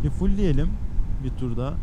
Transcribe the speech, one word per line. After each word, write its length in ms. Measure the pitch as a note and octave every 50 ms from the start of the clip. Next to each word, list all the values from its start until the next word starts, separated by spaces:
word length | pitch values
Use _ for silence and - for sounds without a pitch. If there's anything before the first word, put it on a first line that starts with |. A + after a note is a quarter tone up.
| -
Bir 60 | D3+
full 260 | B2+ - F3+ G3+ G3+
diyelim. 340 | G3 G#3 F3+ C#3+ C3 D#3 F3 - - - - - - - - - - C3+
Bir 60 | B2+
tur 260 | - - B2+ - A2+
daha. 160 | A#2 B2 C#3 E3 E3+